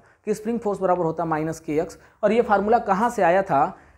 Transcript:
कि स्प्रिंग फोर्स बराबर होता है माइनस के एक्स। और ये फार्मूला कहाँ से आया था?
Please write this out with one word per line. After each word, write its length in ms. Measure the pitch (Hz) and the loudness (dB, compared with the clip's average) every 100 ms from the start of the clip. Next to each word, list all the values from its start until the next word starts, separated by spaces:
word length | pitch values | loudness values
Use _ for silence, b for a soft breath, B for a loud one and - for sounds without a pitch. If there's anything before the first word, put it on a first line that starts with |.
| b b | b b
कि 100 | - | -6
स्प्रिंग 240 | 208 220 233 | -4 -4 -4
फोर्स 200 | 214 190 | -4 -2
बराबर 240 | 185 180 | 0 0
होता 180 | 165 160 | 0 -2
है 60 | 165 | -4
माइनस 320 | 156 160 160 | -2 -4 -6
के 180 | - 151 | -4 -4
एक्स। 180 | 180 - b b | -4 -8 b b
और 100 | 208 | 0
ये 100 | 226 | 2
फार्मूला 360 | 226 202 202 233 | 2 2 4 2
कहाँ 300 | 226 185 233 | 2 0 0
से 120 | 226 | 2
आया 200 | 170 185 | 2 2
था? 340 | 196 139 165 - B | 2 0 0 -4 B